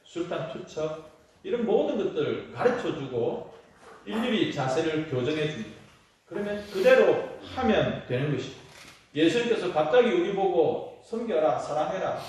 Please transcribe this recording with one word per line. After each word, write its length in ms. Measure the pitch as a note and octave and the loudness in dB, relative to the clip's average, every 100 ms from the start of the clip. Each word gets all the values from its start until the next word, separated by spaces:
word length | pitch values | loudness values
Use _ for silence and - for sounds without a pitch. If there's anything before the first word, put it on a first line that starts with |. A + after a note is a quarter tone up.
술탄 480 | _ E3+ E3+ D#3+ - | _ -8 -6 -4 -6
투척, 580 | - - D#3 D#3 - - - _ _ | -8 -10 -6 -6 -6 -14 -20 _ _
이런 220 | - A#3+ | -4 -2
모든 340 | G3+ A3 D4+ - | 2 2 2 0
것들을 540 | - - - - - | -2 0 -2 -2 -8
가르쳐주고 1000 | - B3 - E3+ D3 C3 A#2+ A2+ - - - - _ - - - | 0 0 0 -4 -6 -6 -2 -2 -4 -12 -20 -20 _ -20 -18 -8
일일이 460 | G#3+ B3 G#3+ D#3 | -4 -2 0 0
자세를 560 | C#3+ C3+ D#3+ D#3+ D#3 D3+ | -2 -2 0 0 -2 -2
교정해줍니다. 600 | B2+ B2 D#3 D3+ A2+ G#2 - - _ _ _ _ | -2 -2 -2 -4 -4 -12 -14 -20 _ _ _ _
그러면 380 | E3+ G#3 G#3 - | -8 -6 -6 -6
그대로 680 | F#3+ B3 B3+ F#3 D3 - - - | 2 6 8 6 4 -2 -12 -12
하면 500 | - A#3 F3+ B2+ - - | -2 2 2 2 -4 -4
되는 260 | B2+ D3 | -2 -2
것이죠. 280 | - - - - - - - _ | -2 -6 -14 -20 -20 -20 -20 _
예수님께서 580 | C#3 E3 A#3+ A#3 G3 F3+ | 2 4 4 2 0 0
갑자기 380 | D3+ D#3 B3 A3 | 0 4 6 6
우리 240 | F3 G3+ | 4 0
보고 680 | F#3+ F#3+ E3+ D3 - - - | 0 2 4 2 2 -6 -14
"섬겨라, 540 | - A3+ A3+ E3 D#3 - | -10 -8 -2 2 2 0
사랑해라." 600 | - D3 D3+ F#3+ A#2+ - | -2 -2 -2 -2 -4 -4